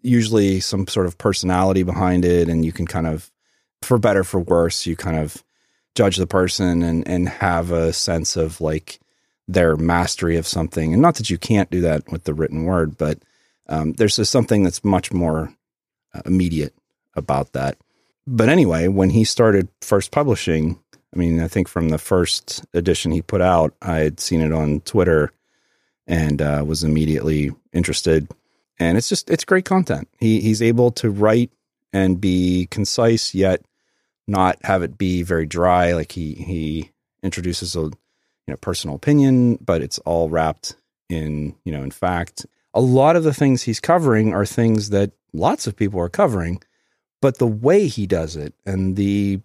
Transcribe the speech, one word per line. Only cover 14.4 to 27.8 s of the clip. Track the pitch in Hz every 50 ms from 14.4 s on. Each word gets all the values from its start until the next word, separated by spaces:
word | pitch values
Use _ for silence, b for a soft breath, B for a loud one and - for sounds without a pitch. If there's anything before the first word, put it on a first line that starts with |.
| 113 - 117 104 98
that's | 90 85 - _
much | 104 95 90 - - -
more, | 90 85 82 78 80 80 - - _ _ _ _ _ _ _ _ _ _ _ _
uh, | - -
immediate | - 90 92 90 87 82 78 73 71 _ _ _ _ _ _ _ _ _
about | - 71 - - - 143 - _
that. | 127 135 139 - _ _ _ _ _ _ _ _ _ _
But | 143 127 113 113 113
anyway, | 151 185 156 95 82 82 82 92
when | 98 98 95 92
he | 80 110 110
started | - - - 120 110 101 98 92 - _ _
first | - - - 101 95 -
publishing, | - 147 147 143 110 - - - 85 80 78 82 90 - _ _ _ _ _ _ -
I | 90
mean, | 87 85 82 82
I | 82 85
think | - 107 87 -
from | - 87 82 80
the | 78 78
first | - - 101 92 87 - - - _ - - - - _ -
edition | 87 85 92 85 - - 82
he | 80 80
put | 85 - - 95
out, | 90 92 90 85 80 76 _ _
I | - 92 85 80
had | 78 78 76 -
seen | - - 90 80
it | 80 78 78
on | 80 78 73 76 76
Twitter | - - - 110 90 90 82 78 73 73 _ _ _ _ _ _ _ _ _ _ _ _ _ _ _
and, | - 85 82 78 76 73 71
uh, | 76 73 73 73 73
was | 76 78 78 82
immediately | 78 76 78 78 78 78 76 - 78 78 76 73 69 67 _ _ _ _
interested. | 87